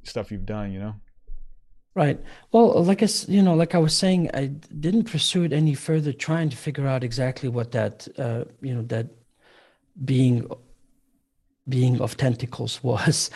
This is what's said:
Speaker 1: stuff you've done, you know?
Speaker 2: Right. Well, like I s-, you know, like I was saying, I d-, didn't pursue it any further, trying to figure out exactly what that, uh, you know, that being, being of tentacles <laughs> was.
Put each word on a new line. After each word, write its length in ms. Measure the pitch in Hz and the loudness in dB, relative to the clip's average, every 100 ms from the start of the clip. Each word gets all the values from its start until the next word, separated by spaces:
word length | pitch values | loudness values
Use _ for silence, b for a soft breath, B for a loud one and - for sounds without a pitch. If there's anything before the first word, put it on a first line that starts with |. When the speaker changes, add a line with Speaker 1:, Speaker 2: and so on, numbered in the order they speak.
Speaker 1:
stuff 260 | - 117 107 | -12 -10 -8
you've 160 | 101 98 | -8 -6
done, 260 | 107 101 | -6 -6
you 60 | 95 | -8
know? 160 | 104 104 - _ - - - - - - _ | -8 -12 -18 _ -12 -10 -10 -18 -20 -20 _
Speaker 2:
Right. 260 | 190 147 - B B B | 0 0 0 B B B
Well, 300 | 226 226 - | 6 6 6
like 180 | 175 196 | 4 4
I 20 | |
s-, 240 | 208 - - | 2 0 2
you 140 | 196 | 4
know, 120 | 190 | 6
like 200 | 160 165 | 6 4
I 40 | 175 | 2
was 180 | 160 - | 2 2
saying, 340 | 190 185 160 | 2 2 0
I 140 | 135 139 | -2 -6
d-, 220 | 143 - 151 | -8 -12 -6
didn't 240 | 160 226 | 0 0
pursue 380 | 226 156 - 180 | 0 -2 0 0
it 100 | 170 | 2
any 220 | 147 156 | 2 2
further, 380 | 135 - 160 147 | 0 0 0 0
trying 360 | - - 165 156 | -4 -2 0 -2
to 60 | - | -4
figure 300 | 151 139 139 | -6 -4 -2
out 180 | 131 | 0
exactly 440 | 123 127 127 - 127 | -2 -2 -4 -4 -4
what 240 | 120 120 | -4 -4
that, 340 | 117 104 - - - | -2 -4 -6 -14 -8
uh, 260 | 120 113 - - | -6 -6 -8 -10
you 120 | 135 | -8
know, 80 | 120 | -6
that 260 | 117 117 120 - _ _ b b b b b 180 | -4 -6 -6 -12 _ _ b b b b b -8
being, 440 | 131 131 127 120 - - _ _ _ _ _ _ _ _ _ _ - | -2 2 4 2 -2 -12 _ _ _ _ _ _ _ _ _ _ -4
being 320 | 127 127 120 | 0 2 2
of 160 | 117 - | -2 0
tentacles 640 | 131 120 120 - 120 - | 0 0 -6 -8 -8 -6
<laughs> 60 | 127 | -2
was. 400 | 113 160 - - | 0 0 0 -2